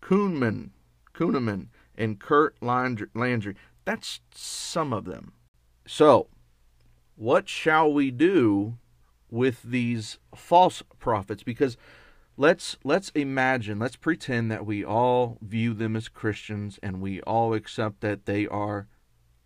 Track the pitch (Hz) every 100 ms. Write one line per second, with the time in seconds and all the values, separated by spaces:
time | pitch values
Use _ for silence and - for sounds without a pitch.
0 | - 190 202 156 120 101 - _ _ _
1 | _ - 165 139 117 98 - _ _ -
2 | 110 104 - 147 151 - 120 123 127 117
3 | 101 110 123 123 101 98 - _ - 220
4 | - - _ - - - - 175 151 107
5 | 90 69 - - _ _ _ _ - -
6 | 151 117 - _ _ _ _ _ _ _
7 | _ - 110 165 196 - 160 160 156 147
8 | 139 123 165 190 117 101 104 117 _ _
9 | _ _ - 113 131 123 117 123 120 117
10 | 107 - _ - - 175 180 - - _
11 | 131 107 95 104 - 123 139 120 - -
12 | - _ _ - 143 185 - - 131 170
13 | 196 151 139 135 131 131 104 104 120 -
14 | 160 165 - 120 113 110 104 104 92 110
15 | 127 123 120 113 110 113 117 107 113 110
16 | 110 - 110 104 - 104 104 98 104 92
17 | 98 95 - 113 117 110 - - 107 101
18 | 107 101 - 101 104 101 104 104 101 _
19 | _ _ _ _